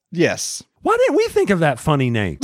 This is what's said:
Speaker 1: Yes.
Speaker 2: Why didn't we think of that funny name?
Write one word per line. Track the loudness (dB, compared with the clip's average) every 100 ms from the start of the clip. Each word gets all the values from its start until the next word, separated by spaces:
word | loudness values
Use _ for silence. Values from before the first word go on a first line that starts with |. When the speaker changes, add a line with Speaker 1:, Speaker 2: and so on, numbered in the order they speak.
| _
Speaker 1:
Yes. | 0 0 0 -6 -10 -16 _
Speaker 2:
Why | -2 2
didn't | 2 2
we | 0
think | 0 0
of | 2
that | 0 0
funny | 0 0 0
name? | 0 -2 -2